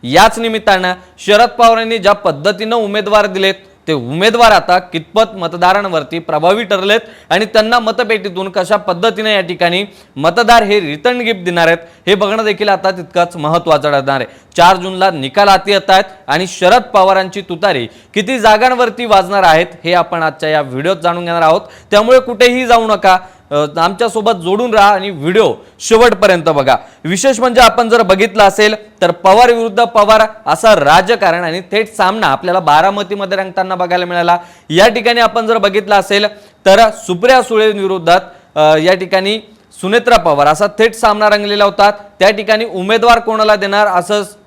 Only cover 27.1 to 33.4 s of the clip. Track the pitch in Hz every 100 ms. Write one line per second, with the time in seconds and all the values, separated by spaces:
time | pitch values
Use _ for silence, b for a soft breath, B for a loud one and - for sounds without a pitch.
27.1 | 185 269 226 254 240 226 233 233 233 196
28.1 | 190 226 202 202 190 214 214 - _ 175
29.1 | 170 190 208 247 240 226 196 233 220 208
30.1 | 220 214 - - 160 220 196 143 165 185
31.1 | 233 190 170 175 170 185 208 220 - 185
32.1 | 214 180 135 180 185 156 151 180 202 185
33.1 | 202 196 190